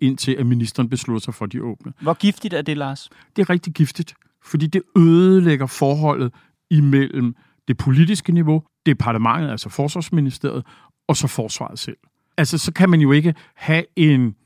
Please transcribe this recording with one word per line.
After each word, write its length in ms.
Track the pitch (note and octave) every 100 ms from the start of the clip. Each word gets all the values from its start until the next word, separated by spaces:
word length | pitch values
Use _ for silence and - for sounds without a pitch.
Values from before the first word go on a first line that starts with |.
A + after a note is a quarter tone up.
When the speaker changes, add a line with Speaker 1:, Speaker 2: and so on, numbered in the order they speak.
Speaker 1:
indtil, 300 | C3 C3 -
at 140 | C3+ B2
ministeren 440 | A#2+ A2+ - A#2+
beslutter 320 | B2 - A2+
sig 120 | -
for, 120 | A2+ G#2
at 60 |
de 120 | A#2+
åbner. 280 | A#2 G#2 - -
Speaker 2:
Hvor 120 | D#3
giftigt 400 | E3+ G3+ - G#3+
er 80 | E3
det, 160 | D3+ D3
Lars? 320 | C#3 C#3+ - _ _ -
Speaker 1:
Det 60 |
er 80 | F#3
rigtig 240 | F3+ F3
giftigt, 400 | - D3 - E3 _ _ _
fordi 240 | - D3+ D#3
det 140 | F#3 - -
ødelægger 680 | E3 E3 F#3 F#3+ E3+ C#3+ C3+
forholdet 680 | - C#3 D3 D3+ C#3 B2 - _ _ _
imellem 680 | D#3 C#3+ C#3 C#3 C3+ B2 B2 _ _ -
det 100 | B2+
politiske 540 | C#3+ C3 E3 G#3 -
niveau, 320 | E3+ D#3 D#3 - _ -
departementet, 640 | C3+ A#2+ A2+ A2+ C#3 D3+
altså 180 | G#2+ -
Forsvarsministeriet, 960 | - C#3+ F3+ D#3+ E3 C3+ - C#3 B2 - _ _ _ -
og 100 | D3
så 100 | C#3+
forsvaret 520 | - A2 - A#2 -
selv. 180 | - - _ _ _ -
Altså, 200 | D3+ D#3+
så 160 | -
kan 160 | E3+ F#3
man 120 | E3
jo 100 | C#3+
ikke 220 | D3 E3 D#3 _ _
have 300 | - D#3+ E3+ -
en 400 | D#3 C3+ A#2+ G2+